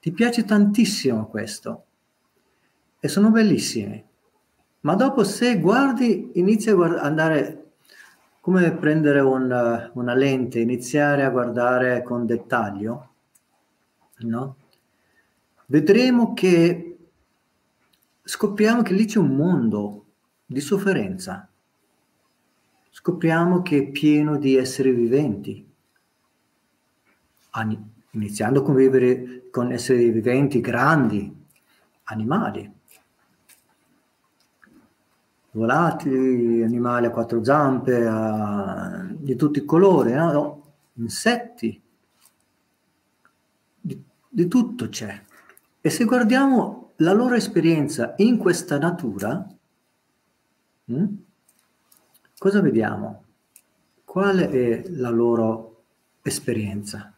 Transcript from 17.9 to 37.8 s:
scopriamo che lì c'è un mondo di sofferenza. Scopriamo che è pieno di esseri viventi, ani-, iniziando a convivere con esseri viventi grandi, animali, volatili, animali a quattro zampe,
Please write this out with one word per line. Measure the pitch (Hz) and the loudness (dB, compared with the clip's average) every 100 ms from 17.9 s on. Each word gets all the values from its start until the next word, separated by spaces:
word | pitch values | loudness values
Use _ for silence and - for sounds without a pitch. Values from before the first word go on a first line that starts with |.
| _ _ _ | _ _ _
scopriamo | - - 208 208 214 240 | -16 -4 -4 0 2 2
che | 214 | 0
lì | 185 | 0
c'è | 220 226 | 2 2
un | 156 135 | 0 2
mondo | 165 170 113 104 104 101 _ _ _ _ _ | 0 2 0 -2 -6 -10 _ _ _ _ _
di | 123 | -10
sofferenza. | 139 202 202 175 98 92 - 92 - _ _ _ _ _ _ _ _ _ _ _ _ _ _ | -4 -2 0 -2 -2 -8 -12 -14 -16 _ _ _ _ _ _ _ _ _ _ _ _ _ _
Scopriamo | - - 170 165 160 170 180 | -8 -6 -2 0 2 2 2
che | 180 147 | 2 0
è | 139 | 0
pieno | 139 151 151 151 147 | 0 2 2 2 0
di | 135 131 | 2 2
esseri | 127 - 131 | 2 0 0
viventi, | 123 117 135 147 101 - 107 - _ _ _ _ _ _ _ _ _ _ _ _ _ _ _ _ _ _ | 2 2 2 0 -4 -8 -14 -16 _ _ _ _ _ _ _ _ _ _ _ _ _ _ _ _ _ _
ani-, | - 110 107 - _ _ | -8 -6 -6 -10 _ _
iniziando | 110 101 - 113 139 | -8 -8 -2 2 2
a | |
convivere | - 135 131 131 123 127 123 - - | 2 4 6 6 4 2 -4 -16 -10
con | 127 123 | -4 -4
esseri | 123 - 123 120 | -4 0 4 4
viventi | 113 107 127 143 - | 2 0 2 2 0
grandi, | 117 120 135 160 120 101 101 - _ _ _ _ _ _ | -2 0 2 4 2 -2 -6 -16 _ _ _ _ _ _
animali, | - 110 110 175 117 104 98 - _ _ _ _ _ _ _ _ _ _ _ _ _ _ _ _ _ _ _ _ _ _ _ _ _ _ _ | -12 -8 -4 -2 -4 -8 -14 -20 _ _ _ _ _ _ _ _ _ _ _ _ _ _ _ _ _ _ _ _ _ _ _ _ _ _ _
volatili, | 107 113 143 170 - 147 131 131 127 120 117 | -4 0 2 0 0 -2 0 0 2 2 0
animali | 113 120 123 123 120 | 0 0 -2 0 -2
a | |
quattro | 117 113 117 | -2 -4 -2
zampe, | 110 143 143 127 | 2 2 2 0